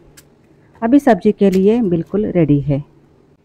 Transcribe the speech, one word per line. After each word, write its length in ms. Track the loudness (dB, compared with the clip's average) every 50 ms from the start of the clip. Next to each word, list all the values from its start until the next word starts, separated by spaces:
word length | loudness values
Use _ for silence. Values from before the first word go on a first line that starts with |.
| -6 _ _ -20 -20 _ _ _ _ _ _ _ _ _ _ _ -2
अभी 160 | 0 0 2
सब्जी 340 | 2 2 0 2 0 -2 0
के 180 | 0 0 0
लिए 320 | 2 2 2 2 0 0 -2
बिल्कुल 440 | -2 -2 -4 -4 -6 -6 -6 -6
ready 340 | -4 -2 0 0 2 0 0
है। 300 | -2 -2 -4 -6 -6 -10 _ _ _ _ _ _ _ _ _ _